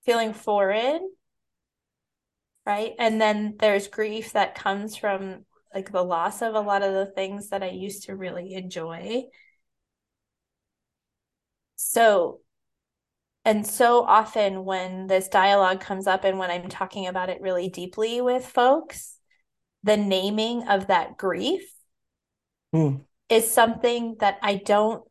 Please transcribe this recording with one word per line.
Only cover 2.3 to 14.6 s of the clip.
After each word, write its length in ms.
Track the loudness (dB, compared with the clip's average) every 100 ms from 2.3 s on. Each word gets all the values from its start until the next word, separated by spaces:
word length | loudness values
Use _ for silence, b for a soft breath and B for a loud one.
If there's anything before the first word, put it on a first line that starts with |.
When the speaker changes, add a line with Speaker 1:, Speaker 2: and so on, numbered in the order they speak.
| _ _ _ -4
Speaker 1:
right? 280 | -2 -2 0
And 240 | 0 4
then 360 | 2 2 -2 2
there's 280 | 4 4 0
grief 460 | -4 -4 -4 -4
that 220 | 0 -2 -2
comes 420 | -4 -4 -6 -6
from, 480 | -4 -2 -6 -12 _ _ _
like, 200 | -10 -6
the 120 | -2
loss 380 | 0 0 -2 -2
of 140 | -2 -2
a 60 |
lot 200 | 0 0
of 120 | 2
the 120 | -2 -4
things 440 | -4 -6 -8 -8
that 120 | -6
I 80 | -6
used 360 | -8 -10 -10 -12
to 100 | -12
really 380 | -10 -10 -12
enjoy. 720 | -12 -10 -10 -10 -10 -6 -6 -6 b b b b _ _ _ _ _ _ _ _ _ _ _ _ _ _ _ _ _ _ _ _ -10
So, 680 | -4 4 6 6 0 -4 _ _ _ _ _ _ _ _ _ _
and 220 | 0 0 -2
so 380 | 2 6 6
often 640 | 6 4 4 0 0 -2